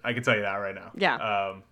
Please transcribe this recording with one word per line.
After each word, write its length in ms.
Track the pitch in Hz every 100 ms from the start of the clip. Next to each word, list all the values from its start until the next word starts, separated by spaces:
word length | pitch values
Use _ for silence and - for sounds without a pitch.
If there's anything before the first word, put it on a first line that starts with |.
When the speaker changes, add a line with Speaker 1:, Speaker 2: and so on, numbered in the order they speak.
Speaker 1:
I 100 | 120
can 80 | 120
tell 120 | 123 107
you 60 |
that 140 | 101 98
right 200 | 98 95
now. 160 | 92 -
Speaker 2:
Yeah. 200 | 185 123 110 101 98
Speaker 1:
Um, 120 | 95 -